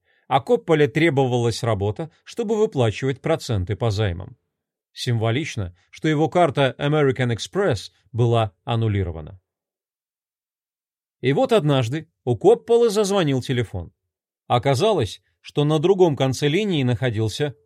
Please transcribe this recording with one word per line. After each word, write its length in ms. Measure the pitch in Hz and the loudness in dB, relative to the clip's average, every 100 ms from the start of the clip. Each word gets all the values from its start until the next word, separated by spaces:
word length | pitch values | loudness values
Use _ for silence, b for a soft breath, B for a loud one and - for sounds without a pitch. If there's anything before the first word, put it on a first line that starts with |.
| _ _ - | _ _ -4
а 140 | 135 | -2
Копполе 480 | - 240 233 160 147 | 0 0 2 2 2
требовалась 760 | 156 165 139 131 123 117 110 | 2 2 2 2 2 0 -2
работа, 480 | 117 104 101 104 160 _ | -2 -2 -2 -4 -10 _
чтобы 320 | - - 214 233 | -14 -6 -2 0
выплачивать 640 | 220 147 113 101 131 131 | 0 2 0 0 -4 -4
проценты 560 | 160 156 - 110 90 101 | -2 -2 -2 -4 -4 -4
по 160 | 117 | -2
займам. 440 | 98 107 85 95 - _ _ _ _ _ | -2 -2 -4 -12 -20 _ _ _ _ _
Символично, 840 | - - 117 113 117 160 - 90 - _ | -10 -4 -2 0 -2 -4 -8 -10 -12 _
что 180 | - 160 | -6 -2
его 200 | 151 160 | 0 0
карта 460 | 180 170 131 135 - | 2 2 2 0 0
American 560 | 143 151 139 127 123 | -2 2 2 0 -2
Express 600 | 113 - 180 202 113 - _ _ | -4 -6 -2 0 -2 -6 _ _
была 420 | 113 120 117 107 - | -2 0 2 -2 -6
аннулирована. 760 | - 117 113 101 87 80 76 95 _ _ _ _ _ _ _ _ _ _ _ _ _ _ _ _ _ _ | -6 -2 0 -2 -4 -6 -14 -18 _ _ _ _ _ _ _ _ _ _ _ _ _ _ _ _ _ _
И 120 | 123 | -2
вот 200 | 147 262 | 0 2
однажды 560 | 226 147 139 113 151 156 _ | 2 2 0 0 -4 -12 _
у 120 | - 113 | -4 0
Копполы 540 | 180 233 - 233 233 | 4 4 4 2 4
зазвонил 520 | 202 202 202 156 131 | 2 0 0 0 0
телефон. 500 | - 123 117 95 85 _ _ _ _ _ - | -2 -4 -4 -8 -12 _ _ _ _ _ -2
Оказалось, 720 | 120 139 127 208 196 110 - _ _ | 0 0 2 2 0 -2 -6 _ _
что 240 | - - | -8 -2
на 140 | 147 156 | 0 2
другом 380 | 165 196 175 131 | 2 4 4 2
конце 320 | 135 127 147 | -2 0 0
линии 340 | 165 214 160 | 0 0 0
находился 720 | 127 123 127 107 110 - 147 - | 0 0 -2 -2 -2 -2 -6 -6